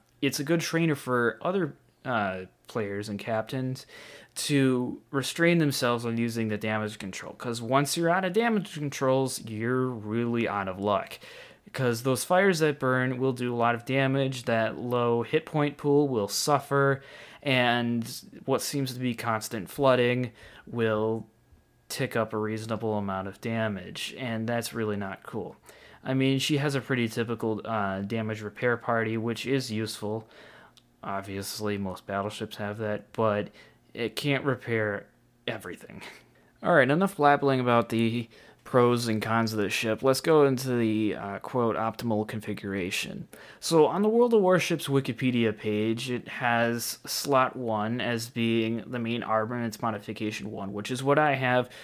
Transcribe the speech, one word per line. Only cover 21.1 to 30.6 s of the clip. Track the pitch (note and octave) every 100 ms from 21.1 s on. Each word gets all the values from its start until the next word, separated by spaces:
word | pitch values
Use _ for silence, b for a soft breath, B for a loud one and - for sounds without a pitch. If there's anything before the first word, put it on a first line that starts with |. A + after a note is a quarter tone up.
| A2+ - _ _ - _ _ -
tick | - B2+ A#2
up | A2
a | A2
reasonable | G#2+ A2 A2 A2 A2+ G#2+
amount | G2+ F#2+ G2
of | -
damage, | A#2 A2+ A2 G2 F2+ - - -
and | B2+ A2+ A2+
that's | A#2+ A2+ A#2
really | G#2+ G2+
not | G2 G2
cool. | - A2+ - - B B B B
I | -
mean, | C3 C3+ C3+
she | C3+ D3
has | D3 C#3
a |
pretty | A#2 B2+ A2+
typical, | A#2+ A2+ A2+ A#2 G#2+ -
uh, | A2 G2 F#2+
damage | G2 A2+ A2 G#2+
repair | G#2 - B2 A#2
party, | - A2+ A2 A2+
which | A#2 A2 A#2
is | C3+ A#2
useful. | G#2+ G#2+ - G#2 A2 - B B B